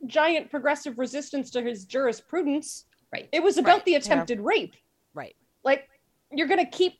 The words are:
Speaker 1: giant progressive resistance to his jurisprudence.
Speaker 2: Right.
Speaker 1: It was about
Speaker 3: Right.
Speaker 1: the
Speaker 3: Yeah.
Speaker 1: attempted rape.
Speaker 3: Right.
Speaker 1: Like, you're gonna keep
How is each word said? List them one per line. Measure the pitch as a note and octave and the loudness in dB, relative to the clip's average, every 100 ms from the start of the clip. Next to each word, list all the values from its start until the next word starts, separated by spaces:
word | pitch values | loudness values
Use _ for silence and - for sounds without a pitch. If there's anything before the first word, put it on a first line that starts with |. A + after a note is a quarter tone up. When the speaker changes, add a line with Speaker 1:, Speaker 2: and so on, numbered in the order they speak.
| B3+ | -2
Speaker 1:
giant | D4+ D#4+ D#4+ - | 2 2 2 -2
progressive | D4 C4 D4 D4 A#3 | -2 -2 -2 -4 -6
resistance | B3+ C#4 C#4+ C#4+ B3+ | -6 -6 -6 -6 -6
to | B3+ | -4
his | A#3+ G#3+ | -4 -8
jurisprudence. | F#3+ B3+ C4+ A3 - E4 D4 C#4+ - - - _ _ | -6 -2 -2 -2 -6 -4 0 -2 -4 -14 -18 _ _
Speaker 2:
Right. | - - | -12 -2
Speaker 1:
It | D#4 | 2
was | F4 D4+ | 2 4
about | C4 F#4 | 6 6
Speaker 3:
Right. | - | 4
Speaker 1:
the | |
Speaker 3:
Yeah. | D4 | 0
Speaker 1:
attempted | G#3 F#3 E3 A#3 | 2 0 0 -4
rape. | A3 G#4+ F#3+ - _ _ _ | 0 0 -2 -10 _ _ _
Speaker 3:
Right. | D3 A#2+ - _ _ | -16 -16 -20 _ _
Speaker 1:
Like, | C4 C4+ - _ _ _ _ | 0 0 -2 _ _ _ _
you're | C#4+ D4+ | -4 0
gonna | F#4 B3+ | 0 0
keep | - F4+ | 0 -2